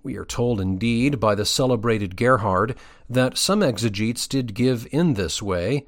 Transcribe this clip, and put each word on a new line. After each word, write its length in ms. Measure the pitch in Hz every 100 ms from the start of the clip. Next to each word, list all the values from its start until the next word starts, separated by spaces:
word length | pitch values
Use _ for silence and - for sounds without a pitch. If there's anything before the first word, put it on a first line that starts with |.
We 140 | 139
are 100 | 98
told, 360 | - - 120 110
indeed, 580 | 95 95 117 117 135 139
by 160 | 110
the 100 | 104
celebrated 680 | 101 - 127 120 117 110 98
Gerhard 640 | 95 120 127 107 92 113 123 - - -
that 280 | 123 127 -
some 240 | - 208
exegetes 640 | 165 104 113 98 110 113 -
did 260 | 135 123
give 340 | 95 123 120 120
in 240 | 143 175
this 260 | 104 85 -
way 460 | 101 90 92 139